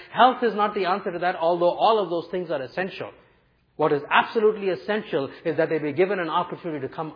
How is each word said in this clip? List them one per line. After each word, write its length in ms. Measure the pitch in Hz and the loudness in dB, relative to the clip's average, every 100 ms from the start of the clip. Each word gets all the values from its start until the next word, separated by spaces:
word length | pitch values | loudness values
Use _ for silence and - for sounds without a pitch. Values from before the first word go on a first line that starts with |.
| - | -6
Health 320 | 185 247 247 | 6 6 6
is 120 | 233 202 | 0 0
not 180 | 208 | 0
the 120 | 208 180 | 0 0
answer 260 | 196 196 | 0 -2
to 80 | 170 | -2
that, 160 | 180 175 | -2 0
although 360 | 165 175 175 | 0 4 2
all 280 | - 190 226 | 4 4 4
of 100 | 180 | 2
those 180 | 170 156 | -4 -4
things 180 | 185 165 | -8 -4
are 120 | 151 | -6
essential. 500 | 127 - 185 - 104 - _ _ _ _ _ - | -6 -6 -6 -8 -12 -14 _ _ _ _ _ -2
What 180 | 151 | 2
is 80 | 147 147 | 2 2
absolutely 600 | 185 - 233 214 196 196 | 2 2 2 2 2 -2
essential 600 | 170 - 214 208 160 135 - 170 | -4 -4 -4 -2 -4 -4 -6 -4
is 120 | 147 | 0
that 120 | 160 | 0
they 80 | 156 | 0
be 160 | 151 | -2
given 260 | 139 190 196 | 0 2 0
an 100 | 165 | -2
opportunity 580 | 165 170 151 175 151 131 | -2 -2 -6 -8 -8 -8
to 60 | |
come 200 | - 156 | -8 -10